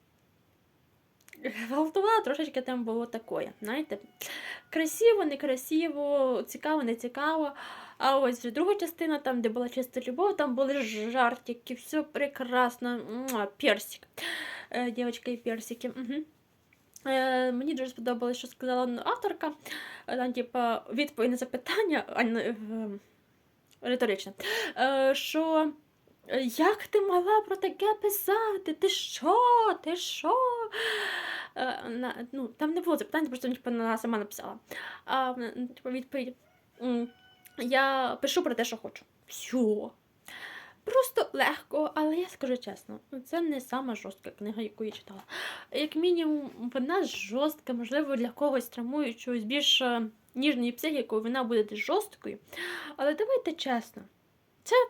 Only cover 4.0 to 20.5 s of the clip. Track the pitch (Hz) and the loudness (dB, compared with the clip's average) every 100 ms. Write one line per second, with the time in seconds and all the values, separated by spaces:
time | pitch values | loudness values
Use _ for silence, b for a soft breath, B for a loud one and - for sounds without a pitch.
4 | - - B B B B - 320 320 - | -12 -14 B B B B -4 0 0 6
5 | 453 415 311 277 294 254 - 311 330 285 | 8 8 4 0 0 -2 0 0 2 0
6 | 285 285 262 226 247 - 302 311 240 233 | 2 2 4 2 -2 -4 0 0 0 -2
7 | 240 262 294 320 294 285 B B B B | -4 -2 0 2 0 -4 B B B B
8 | 262 269 262 247 240 226 359 403 339 - | 4 6 4 0 -2 0 2 2 0 -2
9 | 320 294 285 247 226 233 247 254 247 262 | 0 0 0 0 0 0 -2 -2 -4 -4
10 | 254 254 403 381 294 247 269 277 220 214 | -4 2 2 2 0 2 2 2 0 -2
11 | 220 254 240 247 - 233 - 247 - 311 | -2 2 2 2 -8 -10 -8 -10 -4 -2
12 | 294 285 285 285 247 254 247 240 247 240 | -2 -2 -2 -2 0 2 2 0 -4 -4
13 | - 226 262 233 202 - 277 208 - - | -6 -6 -4 -2 -2 2 4 4 0 -14
14 | - - B B B B B 240 247 240 | -16 -10 B B B B B -4 -2 -2
15 | 240 233 - 240 240 226 214 233 247 254 | -4 -4 -6 -4 -4 -6 -8 -8 -8 -8
16 | 240 285 311 _ _ _ _ _ _ - | -6 -6 -6 _ _ _ _ _ _ -10
17 | 269 262 262 254 254 247 285 262 262 247 | 0 2 4 2 2 0 -2 -2 -4 -4
18 | 233 240 240 247 247 - 254 247 247 240 | -2 0 -2 -4 -8 -6 -2 0 0 -2
19 | - 494 415 - 320 302 B B B B | -2 0 -2 -2 -6 -6 B B B B
20 | - 254 254 247 240 | -4 -2 0 -2 -2